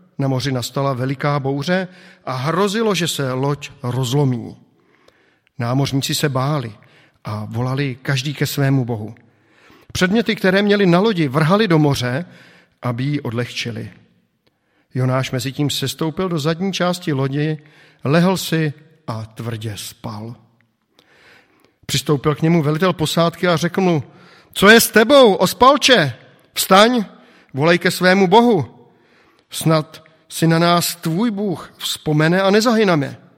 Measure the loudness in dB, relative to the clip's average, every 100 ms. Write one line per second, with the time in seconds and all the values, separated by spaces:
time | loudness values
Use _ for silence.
0 | _ -6 -4 -2 -2 -4 -4 -4 -4 -2
1 | -4 -4 -2 -2 -4 -4 -2 -4 -4 -12
2 | -20 -16 -10 -6 -2 0 0 0 -2 0
3 | -2 -4 -4 -2 -2 -4 -8 -10 -6 -4
4 | -2 0 0 -2 -8 -16 _ _ _ _
5 | _ _ _ _ _ -8 -2 0 0 -2
6 | -4 -4 -2 -2 -2 -4 -6 -14 _ _
7 | _ _ -10 -10 -8 -6 -4 -4 -4 -6
8 | -4 -4 -4 -6 -4 -2 0 0 -2 -6
9 | -10 -16 _ _ _ _ _ -20 -14 -2
10 | 0 2 0 0 2 2 2 4 4 4
11 | 2 0 -2 0 2 2 2 2 2 0
12 | -2 -4 -8 -16 -20 -20 _ _ -6 -4
13 | -4 -4 -4 -6 -6 -8 -8 -10 -14 -18
14 | _ _ _ _ _ _ _ _ _ -2
15 | 0 0 -2 -6 -6 -4 -4 -2 -6 -4
16 | -6 -4 -4 -2 -4 -4 -4 -2 -2 -2
17 | -4 -4 -2 -2 -4 -6 -12 _ _ _
18 | -2 2 2 0 -2 -2 -2 -6 -18 _
19 | -12 -12 -12 -12 -10 -10 -10 -12 -16 -14
20 | -14 -12 -14 -18 _ _ _ _ _ _
21 | _ _ _ _ _ _ _ _ -8 -6
22 | -2 -2 -2 -2 2 2 0 0 -2 0
23 | -2 0 0 0 -2 0 -2 0 0 0
24 | -4 -16 -20 -20 _ 4 6 8 6 2
25 | 6 6 6 4 0 4 4 6 4 4
26 | 2 -4 -18 _ _ -8 2 6 6 2
27 | -4 -12 -20 _ _ -2 2 2 0 2
28 | 2 4 6 6 6 2 -2 -12 -20 _
29 | _ _ _ _ _ -4 0 0 0 -14
30 | _ _ _ -2 2 4 4 2 0 -6
31 | -4 -2 -2 -2 -4 -6 -10 -12 -10 -6
32 | 0 2 2 2 4 4 4 2 2 2
33 | -2 -10 -20